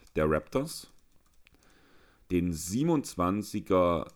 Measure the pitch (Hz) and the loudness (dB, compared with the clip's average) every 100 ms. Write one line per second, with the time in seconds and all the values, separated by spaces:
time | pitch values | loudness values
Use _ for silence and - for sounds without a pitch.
0 | - - 78 78 - 131 156 - - - | -8 0 2 2 0 -4 -4 -8 -16 -20
1 | _ _ _ _ - _ _ _ _ - | _ _ _ _ -20 _ _ _ _ -20
2 | _ _ - 90 90 80 85 110 160 156 | _ _ -2 0 0 -2 -4 0 2 0
3 | - - 90 104 101 107 - 92 87 82 | -2 -2 0 -2 -4 -6 0 4 4 2
4 | - | -4